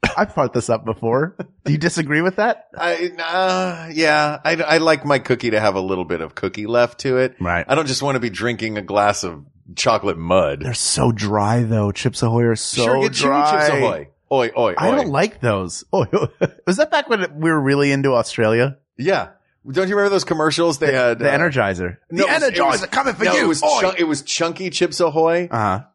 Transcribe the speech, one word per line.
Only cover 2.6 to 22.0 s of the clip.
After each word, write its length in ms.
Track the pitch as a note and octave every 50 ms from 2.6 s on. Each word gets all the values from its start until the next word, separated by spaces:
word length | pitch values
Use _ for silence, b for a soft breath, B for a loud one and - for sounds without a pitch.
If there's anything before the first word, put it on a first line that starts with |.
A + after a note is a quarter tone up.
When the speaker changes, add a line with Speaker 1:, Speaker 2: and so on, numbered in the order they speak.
| - _ _ -
Speaker 2:
I, 340 | - E3+ E3+ E3 F3 F3+ F3 E3+
uh, 680 | E3+ E3 E3+ F#3 F#3+ F#3 F#3 F#3 F#3 F#3 F3 E3 E3 E3 D#3+
yeah. 460 | D#3 D#3+ D#3 D3+ D3+ D3+ D3 D3+ - -
I, 120 | D#3 E3
I 220 | D#3+ D#3+ D3+ D#3 E3
like 280 | D#3+ E3 D#3 D3 -
my 140 | D3 C#3+ C3+
cookie 320 | C3 - B2+ A#2 - A#2+
to 80 | G#2+ G#2+
have 160 | G#2+ G#2 F#2+
a 60 | F#2+
little 240 | F#2 F#2+ F#2+ F#2 F2+
bit 160 | D#2 F2 E2
of 140 | D#2+ D#2 -
cookie 320 | - - F#2+ F2+ - G#2+ G#2+
left 320 | A#2 A#2+ A#2+ A#2+ - _
to 180 | - C#3 B2+ B2+
it. 180 | C3 C3 - _
Speaker 1:
Right. 260 | F2+ F2 F2 F2 E2+ -
Speaker 2:
I 80 | C3
don't 120 | D3+ D#3 C#3
just 160 | C3 - C3+
wanna 160 | C#3+ C#3 B2+
be 100 | G#2+ A#2
drinking 480 | F#2+ F#2+ G#2 A#2+ A#2+ G2 A2+ A2 G#2+ G#2+
a 40 |
glass 420 | G2 F2+ G2 G#2 G#2 G#2 G2+ - -
of 200 | F#2 E2+ D2 C#2+ - _ _ _ - F2+
chocolate 420 | - - C3 A#2 G#2+ - G2+ F2 D#2+
mud. 440 | E2 E2+ F2+ F#2+ F2 D2+ C#2+ C#2
Speaker 1:
They're 120 | D2 C3 A#2+
so 380 | - - - - - C3 B2
dry, 520 | A#2 G#2 G2+ G#2 G#2 G#2+ G#2 G#2 A2+ A#2+ A#2+
though. 280 | A2 A2+ A2 G#2 G2+
Chips 300 | G2+ - - B2 - - -
Ahoy 200 | A#2 A2+ A#2 A#2+
are 120 | A#2 A2+
so 280 | G#2+ - - - - A#2+
Speaker 2:
Sure, 160 | A2+ B2 C3+
get 100 | C3+ C#3 C3
chewy 80 | A#2
Speaker 1:
dry. 300 | - C#3 C3+ C#3+ D3 D3+ D3+ D3+ D3+ D3
Speaker 2:
Chips 100 | C#3+ C#3+
Ahoy. 300 | C3 A2+ F#2+ D#2+ C#2+ - _ _ _ _
Oi, 200 | C#3 C3+ B2 A2+ - -
oi, 160 | A#2+ G#2+ F2+ -
Speaker 1:
I 120 | D3+ F#3
Speaker 2:
oi. 60 | B3
Speaker 1:
don't 140 | C#4+ C4+ F#3+
like 300 | C#3 C#3 C#3 E3+ - -
those. 420 | - A#2+ G#2+ G2 F#2+ F2 - - - _ -
Oi, 120 | F#3+ C#3+ - -
oi. 140 | G#3 E3+ - - _ - C#3
<laughs> 200 | - - _ -
Was 100 | F#3 G3+
that 140 | D4+ D#4
back 180 | E4 D4+ C#4 -
when 300 | A#3+ G#3+ F#3 E3+ D3+ D3
we 100 | D#3 E3
were 120 | D#3+ D#3
really 300 | C#3 C3+ C#3 C#3+ C#3+ C#3+
into 220 | C#3 C#3 C3+ C#3 C3
Australia? 640 | A#2+ A2 - - - A#2 G#2+ A2+ A#2 B2 C#3 C#3 _ _ _ _ -
Speaker 2:
Yeah. 320 | B2 E3 G3 D#3 G2 - - _ _ _ _ _ _ B2
Don't 180 | C3+ E3+ F#3+ F#3
you 80 | G3+
remember 140 | G3+ G3+ G3+
those 140 | G3 F#3 -
commercials 540 | - F3 D#3+ D#3 D#3 C#3+ E3 E3+ E3+ D#3 C3+
they 80 | D#3+ D3
Speaker 1:
The, 60 | C3+
Speaker 2:
had, 260 | C3 B2+ A#2+ A#2 A#2
Speaker 1:
the 120 | - C#3+
Speaker 2:
uh, 60 | C#3 C#3+
Speaker 1:
Energizer. 600 | E3 F3 C#3 C3 A2 G2 F#2+ F2 F#2 F2 F2+ -